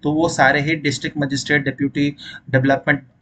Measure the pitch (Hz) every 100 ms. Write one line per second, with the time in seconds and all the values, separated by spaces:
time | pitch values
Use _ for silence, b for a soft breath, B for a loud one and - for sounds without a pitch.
0 | 147 151 165 165 135 143 143 160 143 135
1 | 160 151 143 139 - 147 139 135 139 147
2 | 143 143 B B - 131 135 135 - 143
3 | - _